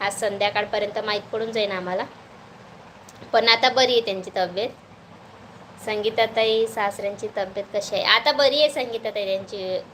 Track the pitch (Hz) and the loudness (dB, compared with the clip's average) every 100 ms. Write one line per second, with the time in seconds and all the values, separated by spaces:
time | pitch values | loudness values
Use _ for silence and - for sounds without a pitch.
0 | 202 196 214 196 202 208 208 214 202 214 | -6 -2 -4 0 -2 0 -2 -2 -2 -4
1 | 214 208 - 220 226 220 202 185 180 185 | -4 -4 -4 -6 -4 -2 -2 -2 -4 -4
2 | 277 - - - - - - - - - | -6 -12 -20 -20 -20 -20 -20 -20 -20 -20
3 | - - - 233 226 226 254 254 254 240 | -20 -20 0 2 4 4 4 4 4 2
4 | 226 190 185 196 180 180 233 - - - | 0 -6 -6 -4 -2 -4 -8 -10 -20 -20
5 | - - - - - - - - - 214 | -20 -20 -20 -20 -20 -20 -20 -12 -4 -2
6 | 214 226 226 226 220 220 226 226 202 202 | 0 2 2 2 2 2 0 0 -2 2
7 | 202 202 214 208 190 202 196 208 - 202 | 0 0 -6 -4 -4 -6 -4 -4 -2 0
8 | 190 226 294 277 277 285 302 294 254 226 | 4 4 4 4 4 4 2 2 -6 -6
9 | 220 208 196 190 196 202 185 185 - | -6 -4 -4 -4 -6 -8 -6 -6 -4